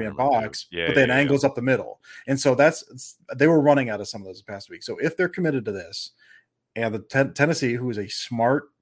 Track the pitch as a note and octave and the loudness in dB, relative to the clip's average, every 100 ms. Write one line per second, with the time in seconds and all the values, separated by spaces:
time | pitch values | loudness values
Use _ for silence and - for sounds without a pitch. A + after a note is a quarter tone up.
0 | A2 C#2+ C#3 B2 G#2+ - - E2+ E2 C#3+ | -4 -2 2 2 0 -8 -10 -4 0 2
1 | B2+ C3 C#3 C#3 C3+ B2 B2 A#2+ - - | 4 4 2 2 2 0 0 0 -2 -14
2 | _ - - C3+ C#3+ B2 D3+ - - C3 | _ -18 -4 0 2 4 4 2 -10 -14
3 | - - - B2 D#3 E3 C#3+ C#3 A#2+ G#2 | -14 -16 -14 2 4 6 6 4 2 -4
4 | G2+ G#2+ F#2+ F2+ - G2 - E2+ - G#2+ | -8 -12 -14 -18 -14 -16 -14 -16 -10 -4
5 | D3+ E3 F3+ F3+ E3 C3+ G#2+ G2 E2+ - | -4 0 -2 0 -2 -2 -4 -8 -8 -12
6 | - _ _ - _ _ _ - A2+ G#2+ | -14 _ _ -20 _ _ _ -4 -4 -4
7 | - C3+ C3+ E2+ D3 E3 B2+ A#2+ B2 G#2 | -2 0 0 2 0 2 0 -2 -4 -6
8 | G2+ - - A#2 A#2 C#3+ - _ | -6 -8 -6 0 2 2 -2 _